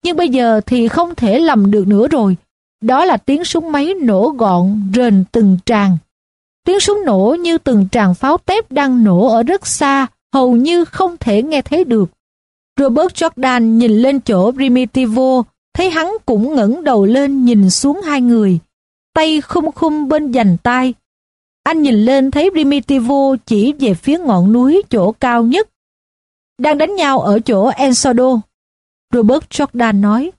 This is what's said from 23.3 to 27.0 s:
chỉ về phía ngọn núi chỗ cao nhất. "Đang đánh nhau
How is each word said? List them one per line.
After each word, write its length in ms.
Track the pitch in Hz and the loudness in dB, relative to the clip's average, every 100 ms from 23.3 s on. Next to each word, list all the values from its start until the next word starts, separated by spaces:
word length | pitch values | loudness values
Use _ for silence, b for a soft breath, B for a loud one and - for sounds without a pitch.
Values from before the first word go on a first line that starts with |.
| 262 - | -2 -2
chỉ 260 | 208 233 | 0 0
về 220 | 294 247 | 0 -2
phía 240 | 170 - 320 | -2 -2 -2
ngọn 340 | 320 185 185 | 0 0 2
núi 300 | 233 262 349 403 | 2 2 0 0
chỗ 220 | 226 185 | -2 -2
cao 300 | 226 254 240 | -2 -2 0
nhất. 260 | 233 330 440 _ _ _ _ _ _ _ _ - | 0 0 -4 _ _ _ _ _ _ _ _ -6
"Đang 200 | 285 294 | -2 0
đánh 160 | 311 | -2
nhau 260 | 392 | -2